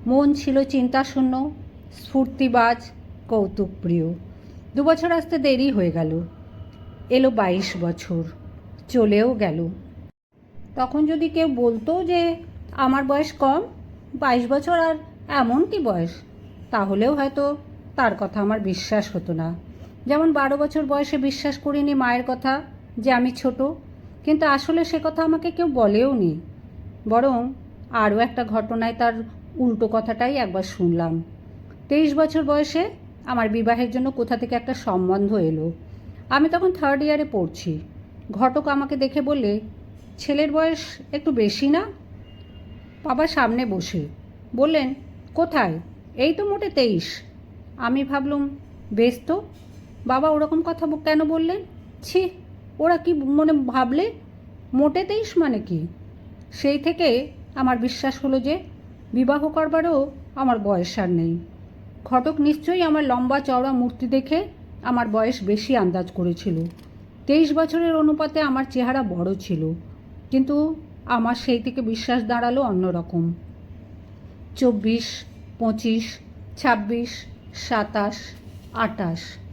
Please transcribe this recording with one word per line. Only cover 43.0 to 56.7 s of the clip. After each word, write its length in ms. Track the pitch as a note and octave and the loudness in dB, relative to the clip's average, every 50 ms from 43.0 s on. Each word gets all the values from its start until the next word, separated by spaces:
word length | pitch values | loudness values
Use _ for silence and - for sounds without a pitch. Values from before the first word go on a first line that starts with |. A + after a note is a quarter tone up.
| - | -4
বাবা 240 | D#4 B3+ B3 D#4 | -2 0 2 2
সামনে 380 | D#4+ - D4+ B3 A3+ A3+ B3 C4 | 2 4 2 2 4 2 2 0
বসে 400 | A3 F#3+ F3+ E3+ - - E3+ D3 D3 - - - - - - - - - | 0 -2 -4 -4 -4 -4 -4 -4 -6 -10 -16 -18 -20 -20 -20 -14 -8 2
বললেন, 380 | A#3 C#4 D4+ D#4+ D4+ C4 B3+ C4+ - - - - - - - - | 2 4 4 4 2 2 0 -4 -6 -12 -18 -18 -20 -20 -8 0
"কোথায়? 460 | - E4+ E4 D#4+ D4 A3 F3+ D#3+ E3 F3 - - - - - - | 0 0 2 2 2 2 2 0 -4 -8 -12 -18 -20 -20 -16 -2
এই 180 | A#3 B3+ D#4 D#4+ | 0 2 2 2
তো 120 | E4 G#4 | 0 0
মোটে 240 | G4+ G4+ G#4+ G#4+ F#4+ | -2 -2 -2 -2 0
তেইশ।" 520 | - C#4+ B3+ A#3 G3+ E3 - - - - - - - - - - - - - - - | 2 2 2 4 2 0 -2 -4 -12 -14 -16 -18 -20 -20 -20 -20 -20 -20 -20 -20 -10
আমি 260 | - B3 A#3 B3+ C#4 C#4 | -6 -2 0 0 0 0
ভাবলুম, 460 | C4+ C#4 C#4 C4+ C#4+ D4 C#4+ C#4 C#4+ C#4 - - - - - - - G#3+ | 0 -2 -2 0 0 0 0 -2 -2 -4 -10 -16 -20 -20 -18 -10 -4 2
"বেশ 260 | G#3 A#3 B3 A#3+ - - | 4 4 4 4 0 -2
তো, 140 | - D#4+ G4+ G#4+ - - - - - - - - - - - - | -2 -2 -2 -2 -8 -18 -20 -20 -20 -20 -20 -20 -20 -18 -10 -2
বাবা 220 | A#3+ B3+ C4 D4 D#4 | 0 0 2 4 4
ওরকম 320 | D4+ D4+ D4+ D#4 D#4+ D#4+ | 4 4 2 2 2 0
কথা 240 | D#4+ E4 E4 E4 E4 | 0 0 -2 -2 -2
ব-, 100 | D4+ D#4 | -2 -2
কেন 280 | D#4 - D#4 D#4 D#4 D#4+ | -2 0 2 2 4 4
বললেন? 340 | D4+ D#4+ D#4+ D#4+ E4 F#4 G#4 F#4 - - - - - - - - | 2 2 2 2 0 0 -2 -6 -10 -16 -20 -20 -20 -20 -16 -16
ছি, 260 | - - F#4 F#4+ F4+ - - - - - - - - - - | -2 -2 0 0 0 -6 -10 -18 -18 -20 -18 -18 -18 -6 0
ওরা 180 | D4+ E4 F4 | 2 2 2
কি 160 | E4 E4+ E4+ E4+ | 2 2 0 0
মনে 400 | D4 C4+ C4 C#4+ D4 D#4 D#4 D#4+ | 0 2 2 4 4 4 4 4
ভাবলে? 580 | D4 C4 B3 A#3+ C4 C4 A#3+ C4 D4+ F#4+ A4+ A4 - - - - - - - - - - - - | 4 2 0 0 0 0 2 2 0 0 -2 -4 -8 -18 -20 -20 -20 -20 -20 -20 -20 -12 -2 2
মোটে 300 | B3+ D4 D4+ D4 F4+ G4 | 4 4 4 4 2 -2
তেইশ 340 | G4 G#4 A4 A4 G#4+ - | 0 -2 -2 -2 0 2
মানে 220 | F4+ E4 C#4 A#3 G#3 | 2 2 2 0 -2
কি?" 280 | A3 - F3 D#3+ D#3 E3+ - - - - - - - - - - - - | -2 -2 -4 -4 -4 -6 -10 -14 -18 -18 -18 -18 -18 -18 -18 -20 -20 -18
সেই 280 | - - - C#4 | -12 -2 0 0